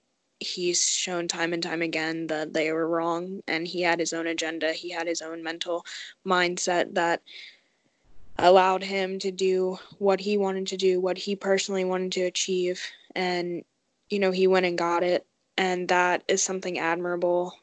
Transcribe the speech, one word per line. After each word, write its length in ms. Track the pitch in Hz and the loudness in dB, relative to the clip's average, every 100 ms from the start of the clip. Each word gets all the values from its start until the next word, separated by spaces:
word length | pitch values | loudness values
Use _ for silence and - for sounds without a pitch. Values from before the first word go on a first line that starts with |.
| _ _ _ _ | _ _ _ _
he's 440 | - - 175 175 | -10 -4 0 0
shown 420 | - - - 180 170 | 0 -2 -2 -4 -4
time 280 | 170 165 | -2 -2
and 80 | 170 | -2
time 180 | 170 165 | -4 -2
again 460 | 165 160 160 165 160 | -2 -2 -2 -4 -4
that 260 | 156 156 | -4 -2
they 180 | 160 156 | -2 0
were 140 | 160 165 | 0 0
wrong, 560 | 170 165 165 185 196 - | 0 0 -2 -4 -8 -6
and 200 | 160 170 | -4 -4
he 140 | 175 | -2
had 180 | 175 170 | 0 0
his 140 | 160 | -2
own 140 | 165 165 | -4 -4
agenda. 460 | 160 160 165 156 | -4 -6 -4 -4
He 180 | 160 175 | -4 -6
had 160 | 175 170 | -6 -4
his 160 | 165 | -4
own 200 | 160 165 | -6 -10
mental 440 | 160 170 175 170 - - - - 190 | -8 -8 -6 -6 -6 -14 -16 -10 0
mindset 640 | 180 175 180 - 175 - | 2 2 0 0 0 0
that 280 | 185 170 170 - - - - _ _ _ _ _ - - - | 0 0 0 -4 -20 -20 -20 _ _ _ _ _ -16 -10 4
allowed 460 | 175 190 185 185 | 8 8 8 2
him 360 | 190 196 185 190 | -2 -2 -2 -4
to 100 | 190 | -6
do 480 | 185 190 185 185 185 - - | 0 0 2 0 -4 -10 -2
what 220 | 196 190 | 2 2
he 160 | 190 208 | 2 2
wanted 300 | 190 190 190 | 2 -2 -4
to 100 | 190 | 0
do, 240 | 190 180 | 2 2
what 160 | 185 180 | 0 -2
he 180 | - 196 | -4 -4
personally 480 | 196 196 196 190 | 2 2 2 -2
wanted 280 | 185 185 185 | 0 0 -2
to 100 | 185 | -2
achieve. 600 | 180 - - 185 180 185 - - - | -2 -2 -2 0 0 -2 -8 -14 -10
And, 500 | - 180 180 175 170 - _ _ _ _ | -4 -2 -2 -2 -6 -10 _ _ _ _
you 80 | 202 | 0
know, 140 | 190 | 2
he 160 | 185 190 | 4 6
went 180 | 185 180 | 6 4
and 100 | 175 | 2
got 260 | 170 175 | 0 2
it. 220 | 175 180 - _ _ - | 2 0 -2 _ _ -2
And 320 | 190 180 180 | 0 0 2
that 360 | 180 180 175 - | 4 4 2 0
is 140 | 190 | 0
something 360 | - 190 190 170 | 0 -4 -4 -4
admirable 800 | 165 170 175 175 175 175 175 - | -2 -2 -2 0 2 2 0 -6